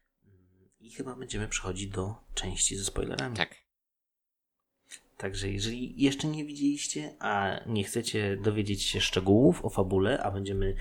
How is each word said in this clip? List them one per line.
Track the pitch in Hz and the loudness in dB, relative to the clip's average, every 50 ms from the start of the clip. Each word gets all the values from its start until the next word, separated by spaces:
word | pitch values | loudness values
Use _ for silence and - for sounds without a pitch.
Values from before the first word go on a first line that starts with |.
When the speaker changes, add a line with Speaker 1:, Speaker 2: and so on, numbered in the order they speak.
| _ _ _ _ _ 98 98 92 92 92 92 92 _ _ _ _ | _ _ _ _ _ _ _ _ _ _ _ _ _ _ _ _
Speaker 1:
I | 110 117 | -20 -16
chyba | - - 131 131 123 | -12 -10 -10 -10 -10
będziemy | 127 131 - - 104 107 107 | -10 -10 -6 -4 -4 -4 -2
przechodzić | - - - 92 90 92 107 98 | -4 -4 -4 -4 -4 -4 -6 -4
do | 98 95 92 98 110 - - - - | -4 -4 -4 -4 -6 -8 -12 -8 -6
części | - - - - - - - - | -6 -4 -4 0 0 0 0 0
ze | 98 98 | -2 -4
spoilerami. | - - - - - - - 135 127 120 | -4 -2 -2 -2 -2 -2 -2 -2 -2 -2
Speaker 2:
Tak. | 107 85 - - - _ _ _ _ _ _ _ _ _ _ _ _ _ _ _ _ _ _ _ _ _ _ _ _ _ _ - - - _ _ - | -2 -2 -4 -4 -10 _ _ _ _ _ _ _ _ _ _ _ _ _ _ _ _ _ _ _ _ _ _ _ _ _ _ -20 -20 -20 _ _ -8
Speaker 1:
Także | - 98 95 - 98 98 | -8 -6 -6 -4 -4 -4
jeżeli | 98 101 104 113 117 123 127 - - - | -2 -2 -2 -2 -2 -4 -6 -8 0 2
jeszcze | 139 139 139 - 156 156 | 4 4 4 2 -2 -2
nie | 151 156 147 | -2 -4 -6
widzieliście, | 147 147 143 143 143 143 143 - - - 151 151 147 - - | -8 -4 0 0 0 0 0 -4 -6 -6 -6 -8 -8 -10 -4
a | - 104 104 101 98 95 95 - - | -2 0 0 2 2 0 -2 -4 -4
nie | - 113 104 98 | -2 -2 -2 -2
chcecie | - - 120 113 - - 107 104 101 98 | -2 -2 -4 -4 -2 -2 0 0 0 0
dowiedzieć | 98 101 110 104 110 101 101 101 - | 0 0 2 2 2 0 0 0 0
się | - - - 101 | 0 -2 0 0
szczegółów | - - - 95 92 98 101 110 135 170 175 - - | 0 0 0 2 6 8 8 10 10 8 6 4 0
o | 107 | -2
fabule, | - - 95 92 98 95 95 107 135 - | 0 0 0 2 2 2 4 2 2 0
a | - 101 | 0 -2
będziemy | 98 98 98 98 98 95 95 98 98 - | -2 -4 -4 -2 0 0 2 2 0 0